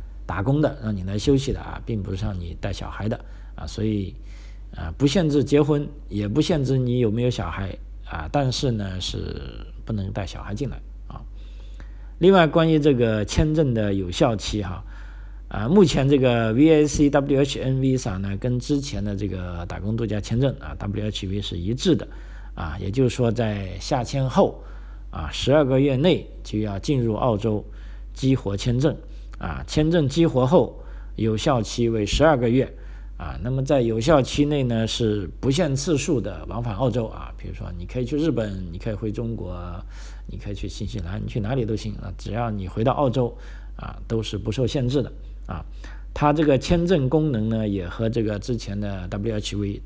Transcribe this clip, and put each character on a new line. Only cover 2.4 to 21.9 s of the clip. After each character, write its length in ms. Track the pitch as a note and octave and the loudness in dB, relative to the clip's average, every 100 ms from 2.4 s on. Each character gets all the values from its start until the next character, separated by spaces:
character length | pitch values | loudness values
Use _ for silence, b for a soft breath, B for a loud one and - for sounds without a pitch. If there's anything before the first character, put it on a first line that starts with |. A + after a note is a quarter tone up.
| E2+ E2 | -6 -6
带 140 | G2+ | -6
小 160 | G2 G2+ | -6 -8
孩 180 | - G2+ | -6 -4
的 160 | A#2 B B B - | -4 B B B -12
啊， 100 | D#2+ | -8
所 200 | - G#2+ | -2 0
以， 280 | G#2+ F#2 - B B B B - - | 0 -2 -8 B B B B -14 -10
啊， 180 | D#2+ - | -8 2
不 100 | C#3 | 4
限 220 | G3 D#3+ | 4 4
制 140 | C#3+ | 4
结 180 | C#3 C#3+ | 6 6
婚， 260 | D3 D3 D3 - - | 6 2 0 -8 -6
也 180 | G2+ G#2 | -4 0
不 140 | A#2+ | 2
限 220 | D3+ E3 | 2 2
制 140 | C3 C3+ | 2 2
你 220 | B2 B2 | 2 2
有 100 | A#2 | 2
没 140 | A2 | 2
有 60 | B2 | 0
小 200 | A#2 F2 | 0 -2
孩 280 | E2 F#2+ - - - - | -4 -6 -8 -12 -14 -10
啊， 220 | - D#2 | -8 -2
但 200 | D3 C3+ | 0 2
是 200 | A#2+ C#3 | 2 0
呢， 280 | A2+ G2 F#2 | 0 -2 -4
是 640 | F2+ - F2 D#2+ - G#1+ G1+ - - | -6 -6 -6 -8 -10 -12 -12 -10 -6
不 80 | |
能 180 | G#2+ F#2+ | -4 -4
带 140 | G#2 F#2+ | -4 -6
小 160 | - | -8
孩 100 | - | -8
进 160 | G#2 C3+ | -6 -6
来 120 | B2 - - - | -6 -12 -14 -14
啊。 140 | - - B B B B B B B B - | -14 -14 B B B B B B B B 2
另 140 | F3+ | 6
外， 120 | G3 D#3+ | 8 8
关 220 | E3 E3 | 6 4
于 100 | D#3 | 6
这 140 | D3 | 4
个 300 | B2+ A#2 G#2+ | 4 4 2
签 300 | G#2 - D#3 | 0 2 2
证 200 | D#3 D3 | 4 2
的 200 | A2+ G#2 | 2 2
有 180 | G2 F2+ | 0 -2
效 240 | F2 C#3+ G#2+ | 2 2 2
期 260 | - G#2+ | -2 -4
哈、 200 | F#2 F2+ B B B B B B - | -4 -6 B B B B B B -8
啊， 180 | - A2 | -4 4
目 160 | G3 | 8
前 240 | E3+ D3+ C3+ | 8 6 4
这 100 | C#3+ | 6
个 360 | B2+ A#2+ A2+ | 6 6 4
V 160 | A2+ D#3 | 6 8
A 180 | D#3 D3+ | 8 6
C、 220 | - D3 | 4 4
W 320 | C#3+ C#3 C3+ | 4 4 4
H 180 | C#3 G#2+ | 2 0
N 220 | A#2+ C3 | 0 2
visa 360 | C3 C3 B2 F#2+ | 2 2 0 -2
呢， 180 | G2 G2 | -2 -2
跟 200 | B2 B2 | -2 -2
之 200 | - C#3+ | 0 -2
前 240 | C#3 G2+ | -2 -4
的 100 | G#2 G2+ | -4 -2
这 120 | G2+ | -2
个 380 | F#2 F2+ F2 F2 | -4 -6 -6 -8
打 140 | E2 | -6
工 180 | F#2+ A2+ | -4 -2
度 80 | A2+ | -2
假 160 | G#2 | -2
签 180 | G2+ A2+ | -2 2
证 160 | C3+ B2 | 2 0
啊 140 | D2+ - | -8 -8
，W 280 | G2+ G2+ G#2 | -4 -4 -4
H 200 | G2+ F#2+ | -4 -4
V 140 | G2+ | -4
是 160 | G2+ F2+ | -4 -4
一 160 | F2 | -2
致 220 | B2 F#3+ | 0 2